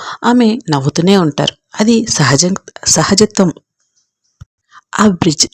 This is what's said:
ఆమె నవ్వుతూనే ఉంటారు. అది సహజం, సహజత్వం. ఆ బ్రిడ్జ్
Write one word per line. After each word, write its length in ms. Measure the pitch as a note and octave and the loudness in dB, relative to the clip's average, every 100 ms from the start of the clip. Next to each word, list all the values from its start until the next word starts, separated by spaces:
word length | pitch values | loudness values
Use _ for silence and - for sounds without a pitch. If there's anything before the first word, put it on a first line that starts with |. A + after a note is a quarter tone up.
| - - | -16 -6
ఆమె 240 | A#3 B3 A3+ A3+ - | 0 2 2 0 -2
నవ్వుతూనే 460 | C#3+ C3+ - E3+ G3 | -2 -2 0 2 2
ఉంటారు. 380 | D#3+ C#3+ D3 - _ | 2 -2 -4 -6 _
అది 220 | - A3 A3+ A3+ | -4 0 2 0
సహజం, 440 | - C3+ C#3 F3+ F#3+ - - - | 0 0 2 0 -4 -10 -12 -4
సహజత్వం. 640 | - D#3 G3 G#3 - F3+ - _ _ _ _ _ _ _ _ - _ _ - - - | -2 2 2 2 2 -2 -2 _ _ _ _ _ _ _ _ -20 _ _ -20 -12 -2
ఆ 60 | G#3 | 0
బ్రిడ్జ్ 380 | F3 F3 D3 - | 0 -2 -2 -4